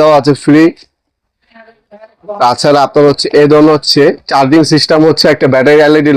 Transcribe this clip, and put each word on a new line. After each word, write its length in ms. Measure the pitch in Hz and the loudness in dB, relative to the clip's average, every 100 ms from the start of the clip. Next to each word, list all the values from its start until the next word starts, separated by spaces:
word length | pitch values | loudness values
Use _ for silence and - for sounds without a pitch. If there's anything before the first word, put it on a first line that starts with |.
দেওয়া 140 | 151 147 | 2 0
আছে 120 | 135 135 | 0 -4
ফ্রি। 200 | - 147 165 - _ _ _ _ _ _ _ 226 220 _ _ 208 - _ 190 208 | 0 2 2 -2 _ _ _ _ _ _ _ _ -20 _ _ -20 -20 _ -18 -6
তাছাড়া 400 | 123 123 151 147 135 | -4 -2 -2 0 0
আপনার 180 | 151 147 | 0 0
হচ্ছে 160 | 139 - 147 | 0 -4 0
এই 60 | 147 | 2
ধরনের 220 | 151 156 151 | 2 2 0
হচ্ছে 260 | - 151 147 - - | -2 -2 0 -2 -6
চার্জিং 300 | 139 135 160 147 | -4 0 0 0
সিস্টেম 280 | 151 - 156 160 | -2 -2 0 0
হচ্ছে 180 | - 165 | 0 -2
একটা 120 | 147 143 | 0 -2
ব্যাটারি 260 | 131 131 151 147 | 0 2 2 2
এলইডি 240 | 156 147 | 0 0